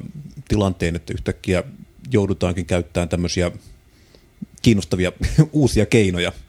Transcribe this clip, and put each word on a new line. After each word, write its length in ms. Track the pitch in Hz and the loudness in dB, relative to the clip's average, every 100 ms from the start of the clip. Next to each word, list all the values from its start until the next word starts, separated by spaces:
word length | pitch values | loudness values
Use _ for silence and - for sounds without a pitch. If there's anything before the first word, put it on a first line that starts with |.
| - - - - - | -8 -16 -16 -12 -2
tilanteen, 480 | 104 98 90 87 85 | 0 0 0 -2 -4
että 160 | - | -6
yhtäkkiä 500 | 76 - - - 90 - - - - - | -8 -6 -4 0 -2 -2 -12 -20 -18 -2
joudutaankin 540 | 120 98 95 92 87 85 | 0 0 0 -2 -2 -2
käyttämään 420 | 90 85 - 85 | -2 -2 -4 -2
tämmöisiä 420 | 87 87 - 87 - - - _ _ _ - _ - - - | -2 -2 -2 -2 -4 -18 -20 _ _ _ -20 _ -20 -18 0
kiinnostavia 500 | - 104 - 90 90 - - - | 2 2 2 -2 -2 -2 0 4
<laughs> 160 | 156 | 4
uusia 340 | 151 131 110 104 | 4 2 2 4
keinoja? 460 | 117 98 87 87 - | 4 4 0 -2 -4